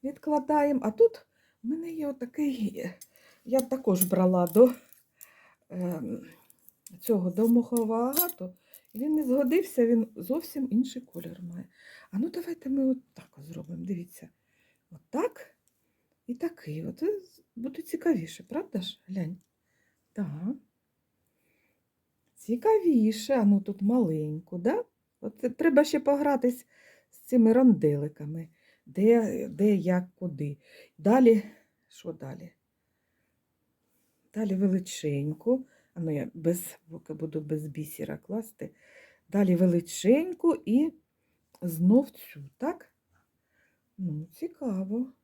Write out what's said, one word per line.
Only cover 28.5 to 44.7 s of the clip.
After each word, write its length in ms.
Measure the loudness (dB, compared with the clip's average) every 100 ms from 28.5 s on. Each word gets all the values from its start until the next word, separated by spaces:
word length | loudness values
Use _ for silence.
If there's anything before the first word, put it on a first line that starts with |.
| _ _ _ -12
Де, 640 | 2 4 4 2 -4 -6
де, 260 | 0 2
як, 300 | 2 2 0 -2
куди. 440 | _ -10 -6 -8 -8 _ -20 -20 _
Далі, 440 | 4 6 8 6 2 -16 _ _ _
що 240 | -18 -14
далі? 400 | -14 -14 -16 -18 _ _ _ _ _ _ _ _ _ _ _ _ _ _ _ _ _ _
Далі 200 | -6 -4
величеньку. 1120 | 0 2 2 -2 -6 -4 -2 -4 -4 0 -2 -2 _ _
А 60 | -8
ну, 100 | -4
я 200 | -4 -6
без, 440 | -4 -2 -2 -6 -18 _
поки 260 | -20 _
буду 260 | -10 -8 -8
без 260 | -6 -6 -6
бісера 520 | -10 -12 -10 -10 -10
класти. 520 | _ -10 -10 _ -18 _ _ -20 _ _ _
Далі 280 | 0 2 4
величеньку 960 | 4 2 -2 -4 4 4 2 -2 0 0
і 280 | 0 0 0 -4 _ _ _ _ _ _
знов 480 | -8 0 4 4 2
цю, 340 | -10 -20 -20 -20 _
так? 340 | -8 -8 -16 _ _ _ _ _ _ _ _ _ _ -10
Ну, 280 | -8 -8 -10
цікаво. 800 | -12 -12 -8 -6